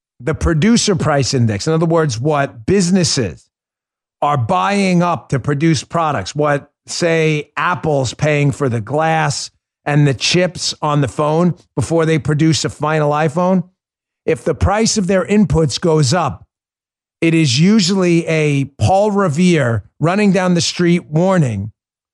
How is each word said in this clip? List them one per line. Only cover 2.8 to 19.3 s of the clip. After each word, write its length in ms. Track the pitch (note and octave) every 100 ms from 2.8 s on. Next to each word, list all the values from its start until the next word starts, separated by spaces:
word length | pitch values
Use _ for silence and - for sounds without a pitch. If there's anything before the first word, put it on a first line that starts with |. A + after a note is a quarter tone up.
| F3 F#3+ E3 - G2+ C2 _ _ _ _ _ _ _ -
are 140 | D3 C#3+
buying 640 | A2 F#3 F#3+ G3+ F#3+ F3
up 280 | F3 D#3+ -
to 100 | C#3
produce 440 | - C#3+ E3 D#3
products, 520 | - E3+ D#3+ B2 F#2 D3
what, 360 | D3 C#3+ - _ -
say, 640 | - E3+ E3 D#3+ D3+ D3 -
Apple's 560 | D#3 A2+ D#3 C#3+ B2+
paying 380 | - D3+ D3 C#3+
for 180 | - C#3
the 120 | A#2
glass 680 | G2+ D3 D#3+ D#3+ D3+ - - _ _ _
and 220 | D3+ D3 C#3+
the 60 |
chips 600 | B2 - F3 F3+ - - -
on 220 | D3+ D3
the 60 | C3
phone 480 | - D3+ D#3 F3 - _ -
before 300 | A#2+ E3 D#3+
they 140 | D#3+
produce 440 | - D3 D#3+ D3+
a 60 | D3
final 400 | - D3 D#3 D3
iPhone. 560 | D3 D#3+ D3+ F3+ F#3 - _ _ _ _ _ -
If 160 | D#3+
the 100 | -
price 440 | D3+ E3+ G#3 A3+ G#3+
of 100 | F3
their 180 | F#3+ E3+
inputs 560 | G#3 G3+ D#3 D#3 -
goes 320 | F3 D#3 C3+
up, 340 | F3 D3 E2+ - _ _ _ _ _ _ -
it 140 | E3
is 260 | E3 D3+ B2
usually 640 | F#3 A3 E3+ G3 F3+ E3+ E3
a 380 | D#3+ D3+ C#3 C3+
Paul 440 | - A2 F#3+ G#3+
Revere 800 | G3+ F#3+